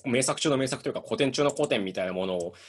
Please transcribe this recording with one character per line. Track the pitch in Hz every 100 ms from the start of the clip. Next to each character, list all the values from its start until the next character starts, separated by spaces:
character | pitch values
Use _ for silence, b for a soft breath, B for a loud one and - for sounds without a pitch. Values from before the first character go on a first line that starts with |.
名 | - 120
作 | 135 -
中 | 160
の | 131
名 | 131
作 | 139
と | 143
い |
う |
か | 110
古 | - 113
典 | 139
中 | 131
の | 143
古 | 139 147
典 | 123
み | 95
た | 95
い | 92
な |
も | 92 95
の | 90
を | 87 B